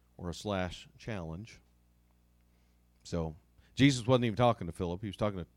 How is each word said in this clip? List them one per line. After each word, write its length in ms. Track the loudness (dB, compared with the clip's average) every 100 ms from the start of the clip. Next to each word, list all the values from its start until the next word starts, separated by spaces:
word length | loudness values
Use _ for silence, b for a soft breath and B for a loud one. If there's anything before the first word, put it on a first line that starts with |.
| _ -10
or 120 | -8
a 40 |
slash 540 | -6 -2 0 0 -4 -16 -14
challenge. 640 | -10 -8 -8 -10 -12 -18 _ _ _ _ _ _ _ _ _ _ _ _ _ _
So, 320 | -6 -4 -4 -8 _ _ _ 4
Jesus 320 | 4 4 4
wasn't 180 | 4 4
even 100 | 4
talking 300 | 4 2 -2
to 80 |
Philip, 280 | -4 -4 -4
he 60 | -8
was 80 | -2
talking 240 | -2 -2
to 60 | -10